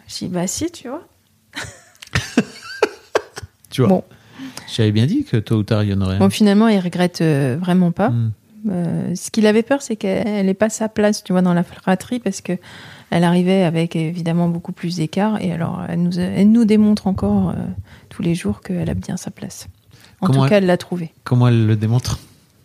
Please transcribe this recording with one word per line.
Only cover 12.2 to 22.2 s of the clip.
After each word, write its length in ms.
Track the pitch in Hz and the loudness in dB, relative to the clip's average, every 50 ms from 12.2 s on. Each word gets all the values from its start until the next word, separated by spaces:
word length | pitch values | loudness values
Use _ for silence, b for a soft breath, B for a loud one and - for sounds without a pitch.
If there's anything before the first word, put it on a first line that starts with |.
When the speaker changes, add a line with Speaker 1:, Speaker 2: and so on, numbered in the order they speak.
| - - 196 - | -4 -4 -6 -6
Speaker 1:
que 140 | - - 180 185 B B B B B B B B B B | -6 -6 -6 -8 B B B B B B B B B B
elle 120 | - 170 175 | 0 2 4
arrivait 400 | 170 175 180 180 180 190 196 190 | 4 4 4 4 4 4 4 2
avec, 300 | 165 160 165 165 170 - | 2 2 0 -2 -2 -2
évidemment, 540 | 170 160 156 175 175 165 170 165 175 170 175 | -2 -2 -2 -4 -4 -2 -2 0 0 2 0
beaucoup 240 | 170 170 170 - 180 | 0 -2 -6 -8 -10
plus 240 | - - 170 175 | -8 -6 -6 -4
d'écart. 440 | 180 156 151 - 190 196 220 214 208 - | -4 -4 -4 -2 0 0 0 0 -2 -2
Et 100 | 185 170 | -4 -4
alors, 300 | 165 165 - - - - - | -4 -4 -4 -4 -6 -6 -4
elle 140 | 170 170 175 | -2 -2 0
nous, 160 | 175 180 175 | 0 0 -2
elle 320 | 180 180 196 - 196 208 | -4 -2 2 4 4 6
nous 140 | 220 233 233 | 6 6 6
démontre 420 | 202 214 214 214 208 214 214 - | 4 4 4 4 4 2 2 0
encore, 440 | 196 190 - - 202 208 202 190 175 | -2 -2 0 0 0 2 2 0 0
euh, 40 | - - - 185 185 - - B B B B B | -2 -4 -6 -8 -8 -10 -12 B B B B B
tous 140 | - - 202 | -10 -6 -2
les 120 | 175 170 | -2 -2
jours 280 | 175 - 196 208 - - | -2 -2 -4 -6 -6 -6
qu'elle 260 | - 185 175 165 160 | -8 -6 -4 -4 -4
a 40 | - | -4
bien 220 | 180 185 - 180 185 | -4 -6 -6 -8 -8
sa 120 | - - | -8 -10
place. 380 | 202 - - 190 - - - - - _ _ _ b b b b b b b | -14 -12 -12 -14 -14 -14 -18 -20 -20 _ _ _ b b b b b b b
En 40 | |
Speaker 2:
Comment 120 | 185 131 135 | 2 4 4
Speaker 1:
tout 40 | 135 | 4
Speaker 2:
elle 40 | - | 4
Speaker 1:
cas, 60 | 220 202 | 4 4
elle 80 | 190 | 4
l'a 100 | 180 180 175 | 4 2 0
trouvée. 340 | - - 185 180 170 160 _ _ - | -2 -4 -8 -8 -8 -10 _ _ -6
Speaker 2:
Comment 240 | - 131 123 123 123 | 0 2 4 4 6
elle 180 | 120 117 113 | 6 4 4
le 100 | 107 107 | 4 2
démontre ? 420 | 104 107 110 117 127 - - - - | 2 2 2 0 0 0 -2 -6 -8